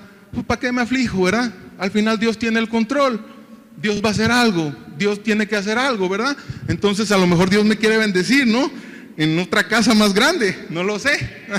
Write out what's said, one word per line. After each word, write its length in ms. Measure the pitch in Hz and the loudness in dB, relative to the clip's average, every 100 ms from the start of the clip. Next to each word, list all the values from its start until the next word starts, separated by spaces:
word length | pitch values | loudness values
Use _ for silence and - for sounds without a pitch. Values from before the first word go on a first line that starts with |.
| - - - | -18 -20 -12
pues 120 | - - | -8 -6
¿para 140 | 233 | -4
qué 120 | 254 | -2
me 100 | 247 | -2
aflijo, 420 | 233 262 233 185 | 0 0 0 0
verdad? 300 | 180 214 247 - - - | 0 0 -2 -6 -16 -6
Al 140 | 190 | -2
final 280 | 208 214 220 | 0 0 0
Dios 180 | 226 214 | 0 0
tiene 220 | 233 220 | -2 -2
el 80 | 226 | 0
control, 580 | 226 220 277 269 214 - - - - - - | 0 0 2 0 0 -8 -20 -20 -20 -20 -6
Dios 220 | 208 208 | -4 0
va 60 | 220 | 0
a 20 | |
hacer 200 | 196 226 | 2 2
algo, 440 | 247 233 170 156 139 - 143 | 4 2 2 -2 -6 -12 -4
Dios 260 | 202 202 | -2 -2
tiene 240 | 214 208 208 | 0 0 0
que 80 | 214 | -2
hacer 220 | 196 220 | -2 -2
algo, 320 | 277 226 180 | 0 0 -2
¿verdad? 260 | 196 254 285 - - - | -2 -2 -4 -10 -8 -6
Entonces 440 | 165 202 202 214 | 0 0 0 2
a 60 | 196 | 4
lo 80 | 180 | 4
mejor 240 | 170 190 | 4 4
Dios 140 | 208 208 | 4 2
me 120 | 214 | 2
quiere 200 | 214 220 | 2 2
bendecir, 480 | 214 185 170 269 247 | 2 0 2 2 4
¿no? 240 | 226 302 - - - - - | 2 0 -4 -16 -18 -14 -4
En 240 | 156 160 | 0 0
otra 280 | 180 214 196 | 0 -2 0
casa 260 | 233 208 | 2 4
más 200 | 214 214 | 4 4
grande, 440 | 190 277 349 196 156 - | 2 2 2 -2 -4 -8
no 140 | 160 | -6
lo 160 | 185 208 | -4 -2
sé, 180 | 269 302 - - - | -2 -2 -4 -12 -8